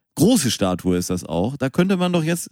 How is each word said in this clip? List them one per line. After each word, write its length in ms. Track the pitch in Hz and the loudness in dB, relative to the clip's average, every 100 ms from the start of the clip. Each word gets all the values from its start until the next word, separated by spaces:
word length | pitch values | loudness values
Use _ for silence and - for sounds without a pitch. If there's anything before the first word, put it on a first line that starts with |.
| _ | _
große 380 | - 180 254 127 | 2 4 4 2
Statue 440 | - 95 90 92 90 | 0 -2 0 0 0
ist 140 | 87 | 0
das 140 | 90 | -4
auch, 320 | - 82 104 139 | -4 -2 -2 -2
da 120 | 131 | -4
könnte 260 | - 185 190 | 0 0 0
man 160 | 180 | 0
doch 100 | 175 | 0
jetzt 260 | 156 170 - | -2 -4 -6